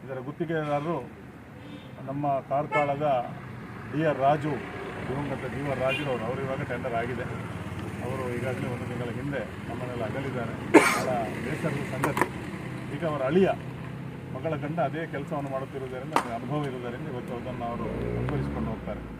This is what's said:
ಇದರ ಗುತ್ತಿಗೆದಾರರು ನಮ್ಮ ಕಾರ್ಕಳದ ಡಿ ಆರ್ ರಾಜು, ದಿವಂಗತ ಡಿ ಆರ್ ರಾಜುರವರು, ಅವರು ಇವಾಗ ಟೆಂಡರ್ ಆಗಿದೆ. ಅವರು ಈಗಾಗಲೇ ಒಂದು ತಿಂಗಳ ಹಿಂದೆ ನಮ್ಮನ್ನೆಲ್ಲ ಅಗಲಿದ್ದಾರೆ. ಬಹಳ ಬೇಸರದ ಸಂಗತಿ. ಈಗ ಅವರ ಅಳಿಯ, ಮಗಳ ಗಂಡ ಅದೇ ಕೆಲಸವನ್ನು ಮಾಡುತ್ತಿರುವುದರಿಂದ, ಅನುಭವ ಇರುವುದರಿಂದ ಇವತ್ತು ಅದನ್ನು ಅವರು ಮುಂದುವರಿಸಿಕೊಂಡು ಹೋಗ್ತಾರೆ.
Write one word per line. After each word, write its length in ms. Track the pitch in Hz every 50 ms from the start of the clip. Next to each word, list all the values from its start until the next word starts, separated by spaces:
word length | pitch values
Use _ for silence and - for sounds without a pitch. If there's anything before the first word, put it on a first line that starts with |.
| -
ಇದರ 140 | 127 131 131
ಗುತ್ತಿಗೆದಾರರು 880 | 123 139 143 - 175 156 165 160 151 147 143 143 143 165 170 139 120 107 - - - - - - - - - - - - - - - - - - 131
ನಮ್ಮ 220 | 131 135 143 147 143 139 135
ಕಾರ್ಕಳದ 920 | 127 - 135 139 147 - 143 147 147 143 143 139 151 147 135 123 117 - - - - - - - - - - - - - 131
ಡಿ 120 | 147 160
ಆರ್ 120 | 156 139
ರಾಜು, 340 | 123 135 139 147 151 135 151 143 110 - - - - - - - - - 120
ದಿವಂಗತ 360 | 127 139 143 139 135 - 131 127 113
ಡಿ 180 | 131 143 143
ಆರ್ 80 | 135 123
ರಾಜುರವರು, 440 | 131 131 135 135 147 139 127 117 110
ಅವರು 180 | 113 131 135
ಇವಾಗ 200 | 135 131 131 131
ಟೆಂಡರ್ 320 | 135 - 123 117 127 127 117
ಆಗಿದೆ. 300 | 113 117 123 127 113 127 127 123 - - - - - - - - - - 113 - - 120
ಅವರು 320 | 123 131 131 131 123 120
ಈಗಾಗಲೇ 320 | 120 123 131 123 - - - -
ಒಂದು 120 | - - -
ತಿಂಗಳ 200 | 123 117 123 120
ಹಿಂದೆ 300 | 110 123 131 143 143 127 104 95 - - - -
ನಮ್ಮನ್ನೆಲ್ಲ 340 | - 120 127 123 123 120 113
ಅಗಲಿದ್ದಾರೆ. 500 | 107 104 135 139 139 127 127 117 113 117 123 - -
ಬಹಳ 380 | - - - - - - - 127 127 120 - - - - -
ಬೇಸರದ 400 | - 156 - - 160 135 143 - - 127
ಸಂಗತಿ. 340 | 131 139 151 131 - - - - - - - - - - - - - - - 139
ಈಗ 100 | 143 170
ಅವರ 160 | 160 151 139
ಅಳಿಯ, 280 | 131 131 156 190 190 156 123 - - - - - - - - - - - - - - - -
ಮಗಳ 220 | 131 135 160 156
ಗಂಡ 240 | 143 139 143 160 170
ಅದೇ 280 | 156 135 135 156 165
ಕೆಲಸವನ್ನು 420 | 147 147 139 139 - 170 143 139 139
ಮಾಡುತ್ತಿರುವುದರಿಂದ, 640 | 135 131 135 131 - 135 131 127 127 127 131 151 160
ಅನುಭವ 500 | - - 120 117 117 117 123 143 151 147
ಇರುವುದರಿಂದ 440 | 135 127 127 120 120 120 131 156
ಇವತ್ತು 260 | - 127 123 120 - 127
ಅದನ್ನು 320 | 120 123 - - 123 120
ಅವರು 180 | 117 120 117 - - - 117 120 120 120
ಮುಂದುವರಿಸಿಕೊಂಡು 540 | 120 123 131 147 135 139 139 143 - 113 113
ಹೋಗ್ತಾರೆ. 320 | 110 101 - 110 104 92 - - -